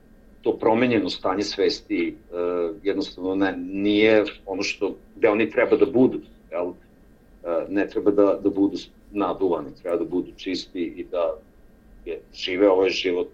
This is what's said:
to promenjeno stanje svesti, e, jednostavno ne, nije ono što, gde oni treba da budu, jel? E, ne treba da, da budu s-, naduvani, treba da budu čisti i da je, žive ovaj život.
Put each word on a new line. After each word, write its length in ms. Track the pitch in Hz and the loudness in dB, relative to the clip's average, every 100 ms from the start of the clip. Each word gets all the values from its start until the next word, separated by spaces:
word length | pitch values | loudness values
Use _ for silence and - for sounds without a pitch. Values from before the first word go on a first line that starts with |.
| - - - - | -20 -20 -20 -6
to 140 | 117 - | -4 0
promenjeno 540 | 110 113 123 113 90 | 2 2 2 2 0
stanje 320 | - 98 95 | -4 -2 -2
svesti, 680 | 98 - 90 - - 98 82 | -2 0 0 0 -4 -4 -4
e, 60 | - - 87 87 90 85 80 | -6 -12 -6 -4 -2 -4 -4
jednostavno 520 | 98 95 98 - 92 | -4 -4 -6 -6 -4
ne, 200 | 95 95 87 | 0 -2 -2
nije 680 | 90 98 101 104 110 107 98 - - | -8 -2 0 4 6 4 2 -4 -10
ono 160 | 95 | -6
što, 340 | 101 - 95 - - - | -6 -4 -4 -6 -16 0
gde 120 | 113 | 2
oni 200 | 104 107 | 2 0
treba 260 | - 113 107 | 2 2 4
da 100 | 101 | 4
budu, 340 | 117 127 101 - - - | 4 4 2 -8 -20 -10
jel? 180 | 82 90 | -6 -6
E, 960 | 87 - _ _ _ _ - 85 82 71 | -8 -20 _ _ _ _ -14 -4 -4 -2
ne 200 | 98 92 | -2 -2
treba 220 | 110 104 | 0 2
da, 280 | 101 101 87 | 4 4 4
da 80 | 101 | 0
budu 260 | 98 98 87 | 2 0 0
s-, 140 | - - - | -10 -20 -10
naduvani, 560 | 101 92 92 95 80 69 - | -4 -2 0 0 0 -4 -10
treba 140 | 90 85 | -4 -4
da 80 | |
budu 260 | 80 87 - - | -2 -4 -4 -10
čisti 460 | 95 90 - 90 82 87 | -8 -6 -8 -6 -6 -8
i 80 | 85 | -8
da 280 | 87 82 78 - - - - - - 85 | -2 -2 -4 -14 -20 -20 -20 -20 -18 -12
je, 140 | 80 - | -12 -12
žive 340 | - - 90 104 | -10 -6 2 4
ovaj 200 | 92 95 | 6 2
život. 380 | 90 92 87 87 | 0 -2 -2 -4